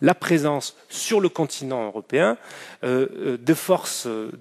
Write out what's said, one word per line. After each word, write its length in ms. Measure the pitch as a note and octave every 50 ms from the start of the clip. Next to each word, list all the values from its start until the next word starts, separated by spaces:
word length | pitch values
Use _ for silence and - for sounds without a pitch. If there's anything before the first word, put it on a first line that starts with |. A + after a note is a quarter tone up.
la 140 | C3+ E3 F3+
présence 600 | - - - E3+ D#3 C#3+ D3+ D3 C#3 - - - - _ -
sur 320 | - - - - A3 G#3
le 80 | F#3+ E3+
continent 560 | - - D#3+ C#3 - - C#3 C3 C3 B2 A2+
européen, 520 | G#2 G2 A2 - - B2 C#3 F3 G#3+ A#3 - - - - - - - - - -
euh, 240 | B2+ B2+ B2+ C3+ C3 -
euh, 220 | - - C#3+ B2 A#2
de 160 | A#2+ C#3+ D#3+
forces, 520 | - - - F#3 F3 - - - - - A#2+
euh, 240 | A2 A2 A2 A2 B2 A#2+